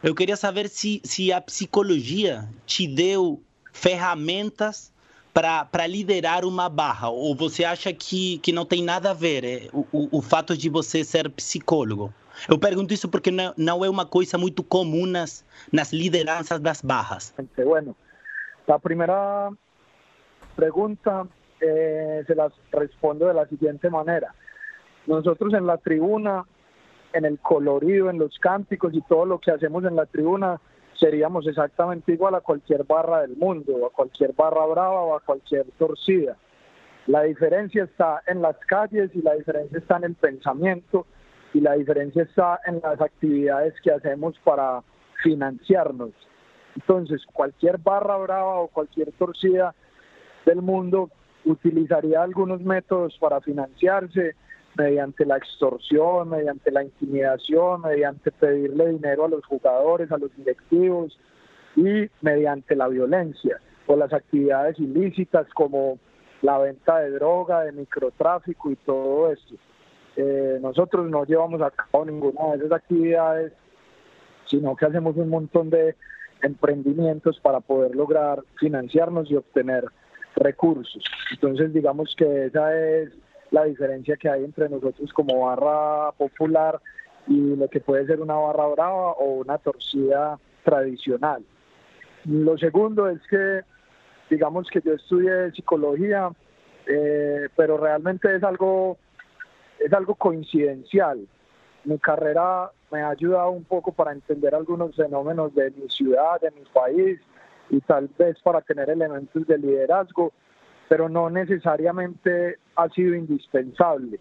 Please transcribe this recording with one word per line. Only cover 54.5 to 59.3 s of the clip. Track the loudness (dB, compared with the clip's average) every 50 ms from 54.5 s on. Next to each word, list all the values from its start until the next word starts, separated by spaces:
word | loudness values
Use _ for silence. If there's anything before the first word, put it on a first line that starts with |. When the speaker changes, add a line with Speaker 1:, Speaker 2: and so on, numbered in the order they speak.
| -20 -20 _ _ _
Speaker 2:
mediante | 0 2 2 2 2 0 -2 0 0 2
la | 2 2
extorsión, | 0 0 -8 -4 0 0 0 0 -2 -4 2 2 4 4 4 2 2 0 0
mediante | -4 -2 -2 -2 -4 -2 _ 0
la | 0 0 -2
intimidación, | -2 _ _ -6 -4 -2 0 0 0 0 -2 -2 2 2 4 4 4 0 -2 -2
mediante | -2 0 0 0 0 -2 -4 _ -6
pedirle | 0 _ 2 2 4 2 0 -2 2 2 2 2
dinero | 2 0 0 -2 0 2 2
a |
los | 0